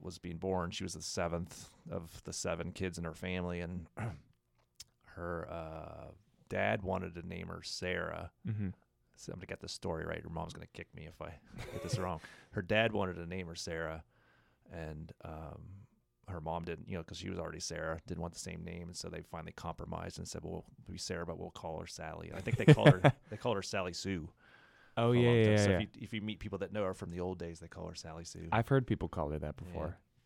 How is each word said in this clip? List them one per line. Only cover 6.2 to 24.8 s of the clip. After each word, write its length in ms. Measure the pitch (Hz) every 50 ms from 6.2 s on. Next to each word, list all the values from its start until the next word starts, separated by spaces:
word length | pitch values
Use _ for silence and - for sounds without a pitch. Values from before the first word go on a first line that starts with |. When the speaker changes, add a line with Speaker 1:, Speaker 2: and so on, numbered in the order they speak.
| _ _ _ _ _ -
Speaker 1:
dad 340 | - 98 98 104 107 107 95
wanted 320 | 92 92 92 90 90 85
to 120 | 85 85
name 220 | 87 87 87 87 85
her 140 | 85 85 87
Sarah. 680 | - - - 92 90 92 87 87 82 82 82 85 90 - _ -
Speaker 2:
Mm-hmm. 220 | - 110 104 101 92 90 - _ _ _ _ _ _ _
Speaker 1:
So 160 | - - - -
I'm 60 | -
gonna 80 | -
get 140 | - - -
this 120 | - - -
story 320 | - - 92 82 80 80
right. 180 | 80 82 80 80
Her 60 | 80
mom's 240 | 82 82 82 82 82
gonna 140 | 80 80 82 -
kick 140 | - - - -
me 120 | - 80
if 140 | 78 - - 78
I 100 | 80 80 - - - - - - - -
get 100 | - -
this 160 | - - -
Speaker 2:
<laughs> 0 |
Speaker 1:
wrong. 220 | 92 90 87 80 - - - - - -
Her 120 | - 107 95
dad 300 | 87 107 107 113 117 107
wanted 220 | 101 98 92 87
to 120 | 87 85
name 200 | 85 90 92 92
her 80 | 85 82
Sarah, 500 | 82 - - 85 80 82 78 80 80 80 _ _ _ _ _ _ _ _ _ _ _ _ -
and, 400 | - 85 80 78 78 76 80 80 - - -
um, 380 | 82 80 78 80 76 - - 80 - 95 98 101 - _ _ _ _ _ _ _ -
her 120 | 92 85
mom 240 | 78 80 82 85 85
didn't, 240 | 85 82 80 - -
you 80 | 98 87
know, 60 | 82
'cause 120 | - -
she 140 | 85 92 98
was 80 | 92 87
already 220 | 82 82 80 80
Sarah, 400 | 85 - 82 78 80 80 80 82 -
didn't 140 | - 90 82
want 140 | 82 85 82
the 60 | -
same 220 | - 90 87 85 85
name, 240 | 85 85 87 87 85
and 80 | 87
so 120 | - - 87
they 140 | 85 85 82
finally 300 | - - 85 78 82 82
compromised 640 | - - 85 82 - 82 82 82 82 85 85 - -
and 80 | 87 82
said, 140 | - 82 80
"Well, 200 | 82 87 82 82 - - - -
we'll 60 | - -
be 40 | 90
Sarah, 260 | - - 95 85 85
but 140 | 85 85 85
we'll 120 | 87 87 -
call 260 | - - 85 80 80
her 60 | 85
Sally." 420 | 85 - - 82 80 80 80 82 82
And 80 | 80
I 40 | 87 98
think 140 | - - -
they 80 | 104
call 240 | - 151 - 107 -
her, 100 | - 92
Speaker 2:
<laughs> 300 | - 147 - - - -
Speaker 1:
they 60 | -
called 180 | - - 123 113
her 60 | 98 95
Sally 300 | - - 101 92 90 87
Sue 340 | - - 98 98 87 78 - - _ - - - - - - - -